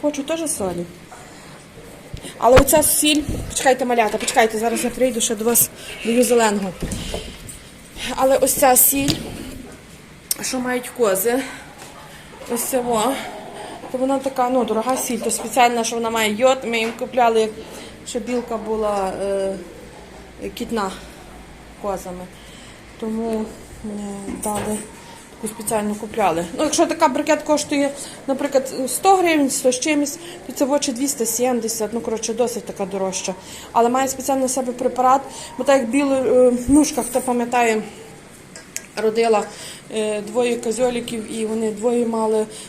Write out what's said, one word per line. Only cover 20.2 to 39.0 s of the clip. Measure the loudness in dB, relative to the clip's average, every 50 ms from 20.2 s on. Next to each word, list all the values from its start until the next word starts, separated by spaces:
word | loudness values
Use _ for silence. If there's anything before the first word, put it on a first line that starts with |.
| -20 -18 -16 -12 -12 -10 -8
кітна | -8 -6 -4 -2 -2 -2 -4 -6 -10 -16 -16 -18 -18 -18 -18 -18 -18 -18 -20 -20 -20 -20 -20 -16 -8
козами. | -6 -6 -6 -6 -6 -10 -12 -12 -14 -14 -16 -20 -20 -20 -20 -20 -20 -20 -20 -20 -20 -20 -14 -8
Тому, | -6 -6 -4 -4 -4 -2 -2 -4 -4 -6 -10 -16 -18 -18 -18 -14 -12
е, | -10 -8 -8 -8 -8 -10 -10 -8 -8 -8 -6 -4
дали, | -4 -4 -2 -2 -4 -4 -4 -6 -10 -16 -18 -18 -18 -20 -20 -20 -20 -16 -10 -10
таку | -10 -8
спеціально | -8 -4 -2 -2 0 0 -2 -2
купляли. | -4 -6 -6 -2 2 2 2 2 2 -2 -4 -2 -2
Ну, | 0
якщо | 0 4 2 2
така | 2 4 2 2 2
брикет | 2 2 2 2 2 2
коштує, | 4 2 0 2 2 0 0 2 2 0 -2 -6 -12 -14 -14 -10 -4
наприклад, | -2 -2 -2 0 2 2 0 0 0 -4 -4 -4 -4
сто | -2 2 6 6 6
гривень, | 6 6 4 4 4 4 2
сто | 2 2 2 2
з | 2 2
чимось, | 0 2 2 2 2 -2 -4 -10 -12 -14 -16 -14 -14
то | -8
це | 0 0 2
в | 2
очі | 2 2 2 0
двісті | -2 -2 -2 -2 0 -2 -2
сімдесят, | -2 0 0 2 2 2 0 0 -2 -2 -2 -4 -2
ну, | -4 -4
коротше, | -4 -2 -4 -4 -4 -4 0
досить | 0 0 0 -2 -6 -8
така | -8 -6 -6 -6
дорожча. | -4 -2 -2 -2 -2 -4 -4 -4 -6 -6 -8 -10 -16 -16 -16 -10 -2
Але | 2 4 4 4
має | 4 4 2 2
спеціально | -2 -4 -2 0 0 2
на | 2 0
себе | 0 -2 -2 -4
препарат, | -4 -2 -2 -2 0 4 4 6 6 4 2 -4 -12 -14 -14 -12 -8 -4
бо | 2
так | 4 4 4
як | 4 2
біло, | 2 2 2 4 2
е, | 2 4 4 6 6 6 6
в | 4 2 2 6
Нушках, | 6 6 6 4 0 -4 -4
хто | 0 -2 -2
пам'ятає, | 0 0 0 0 0 0 2 2 4 4 2 0 -2 -6 -12 -16 -18 -18 -18 -20 -20 -20 -20 -20 -20 -20 -20 -20 -18 -12 -12 -12 -12 -10 -6
родила, | 0